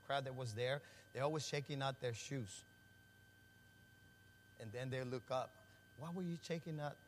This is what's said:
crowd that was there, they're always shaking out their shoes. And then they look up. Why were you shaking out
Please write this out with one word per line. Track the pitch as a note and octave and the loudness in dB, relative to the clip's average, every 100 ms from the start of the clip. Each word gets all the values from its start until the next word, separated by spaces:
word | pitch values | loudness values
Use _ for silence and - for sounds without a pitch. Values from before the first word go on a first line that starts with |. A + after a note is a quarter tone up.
| - | 0
crowd | C#3 C3+ | 2 2
that | B2+ | -2
was | A#2+ | -2
there, | G#2+ B2 C#3+ - - - | 2 2 2 -2 -18 -8
they're | A#2 | 2
always | C#3+ D#3 - | 2 2 2
shaking | D3 C#3+ C#3 | 0 0 2
out | C3+ C3 | 2 2
their | B2 | 0
shoes. | A2 - C#3 G2+ - - - - - - - - - - - - - - - - - - - - - | -2 -2 -2 -2 -8 -14 -20 -20 -20 -20 -20 -20 -20 -20 -20 -20 -20 -20 -20 -20 -20 -20 -20 -20 -12
And | A2+ | -6
then | B2 C3 | -2 2
they | C3 | 2
look | B2+ B2+ - | 2 0 2
up. | C3 A#2 - - - - - | 2 2 -6 -20 -20 -18 -8
Why | D#3 | -4
were | F3 | 0
you | F3+ E3+ | 0 -2
shaking | - E3 E3 D3+ | -2 -2 -2 -2
out | D3 - | -2 -4